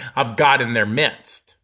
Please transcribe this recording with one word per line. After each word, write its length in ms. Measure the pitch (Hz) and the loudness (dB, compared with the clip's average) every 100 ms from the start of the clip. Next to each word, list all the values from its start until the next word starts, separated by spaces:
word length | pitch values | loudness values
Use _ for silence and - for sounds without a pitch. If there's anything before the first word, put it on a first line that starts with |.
| - | -6
of 220 | 131 123 107 | -4 -4 2
God 240 | 147 139 | 4 4
in 120 | 117 | 0
their 120 | 117 | -2
midst. 720 | 104 127 151 - - - - _ | -2 -2 -2 -4 -18 -20 -20 _